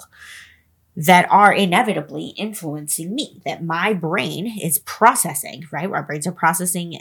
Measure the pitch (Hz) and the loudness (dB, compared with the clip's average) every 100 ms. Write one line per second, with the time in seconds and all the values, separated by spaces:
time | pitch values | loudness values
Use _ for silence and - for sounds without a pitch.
0 | - - - - - _ _ _ _ - | -20 -20 -20 -20 -20 _ _ _ _ -2
1 | 156 180 - 185 208 - 196 196 226 165 | 6 6 8 6 6 6 2 2 2 -2
2 | 147 143 165 - 214 208 160 151 147 - | -4 -8 -10 -8 -10 -8 -10 -8 -6 -8
3 | 170 247 277 - - - 165 165 196 202 | -6 -8 -8 -10 -10 -8 -4 -2 0 -2
4 | 160 190 233 151 214 214 165 - - - | -2 -2 -4 -4 -8 -6 -4 -4 -6 4
5 | 220 269 165 147 - 135 156 151 185 151 | 6 6 -2 -6 -10 -14 -12 -8 -6 -6
6 | 147 151 160 180 165 175 180 180 170 160 | -6 -6 -6 -2 0 0 -2 -4 -6 -12